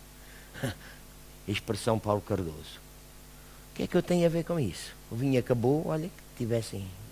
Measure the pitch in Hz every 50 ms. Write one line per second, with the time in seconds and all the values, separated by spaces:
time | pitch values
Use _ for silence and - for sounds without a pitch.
0 | - - - - - - - - - - - - - 120 - - - - - -
1 | - - - - - - - - - - 104 - - - 107 98 - 120 113 107
2 | - 107 104 104 - - 107 95 90 80 76 76 76 - - - - - - -
3 | - - - - - - - - - - - - - - - - 185 - - 180
4 | 170 - 180 175 170 170 156 165 160 - 175 165 131 95 76 - - - - -
5 | - - 113 113 135 139 135 123 113 - 127 120 113 127 143 156 175 170 160 156
6 | 160 196 - - - - - - 123 110 117 113 110 - - 98 98 92 92 -
7 | - -